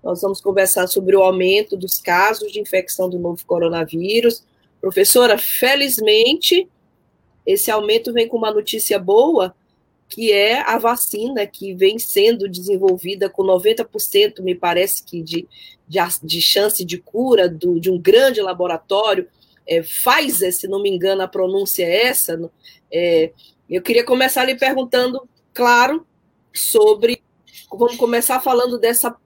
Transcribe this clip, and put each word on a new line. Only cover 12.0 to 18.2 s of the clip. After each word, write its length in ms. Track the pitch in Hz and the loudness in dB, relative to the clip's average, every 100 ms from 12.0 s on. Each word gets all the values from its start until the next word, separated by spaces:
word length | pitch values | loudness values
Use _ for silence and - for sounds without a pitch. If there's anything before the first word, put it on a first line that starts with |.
| - 202 208 233 196 | -4 2 2 2 -4
desenvolvida 800 | 180 185 190 190 185 175 190 190 | -8 -4 0 2 0 -4 -6 -6
com 160 | - | -2
noventa 400 | 190 180 202 226 | 0 2 2 0
por 160 | 226 214 | -4 -8
cento, 440 | - 202 208 - | 0 2 2 0
me 120 | 185 175 | -6 -4
parece 480 | 175 170 190 - | -2 0 -2 -4
que, 180 | - 170 | -8 -14
de, 240 | 160 165 - - - _ _ | -8 -8 -10 -20 -20 _ _
de, 140 | 170 175 - | -4 -2 -4
de 180 | 156 165 | -6 -2
chance 440 | - 208 208 208 180 | 0 2 2 -2 -6
de 140 | 175 | -10
cura 500 | - 214 254 226 180 | -8 -4 2 4 4
do, 280 | 160 175 170 | 0 -2 0
de 140 | 175 | 0
um 80 | 180 | 0
grande 400 | 175 220 | 4 6